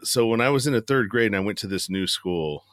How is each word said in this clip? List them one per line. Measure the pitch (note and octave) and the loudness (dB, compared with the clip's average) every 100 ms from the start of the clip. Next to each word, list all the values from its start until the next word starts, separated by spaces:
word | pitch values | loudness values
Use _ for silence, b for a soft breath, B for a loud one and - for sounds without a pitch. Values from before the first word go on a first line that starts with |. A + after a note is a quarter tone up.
So | - B2 A2+ | -2 2 2
when | A#2 | 2
I | C3 | 2
was | C#3 D3 | 2 2
in | |
the | A#2+ | 0
third | - C3+ G2+ | 2 0 2
grade | A#2+ A2 | 2 2
and | G2 | 0
I | |
went | G2+ F#2+ | -2 -4
to | F#2+ | -4
this | F#2+ - | -4 -4
new | F#2+ F2+ | -2 -2
school, | - F#2 F2 D2+ D2 _ | -4 -4 -2 -4 -6 _